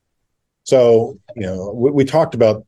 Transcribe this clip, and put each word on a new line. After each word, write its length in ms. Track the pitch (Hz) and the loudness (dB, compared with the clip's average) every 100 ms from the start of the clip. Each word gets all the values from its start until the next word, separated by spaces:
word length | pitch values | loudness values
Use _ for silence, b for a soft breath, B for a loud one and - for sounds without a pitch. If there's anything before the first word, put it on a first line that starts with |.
| _ _ _ _ _ _ | _ _ _ _ _ _
So, 540 | - 135 120 113 113 - _ 117 | 0 2 4 2 0 -10 _ -12
you 60 | |
know, 300 | 95 92 98 | -10 -8 -10
we, 180 | 117 131 | -4 -2
we 140 | 143 | 0
talked 300 | 139 156 160 | 0 0 -2
about 320 | 120 113 107 | 2 2 0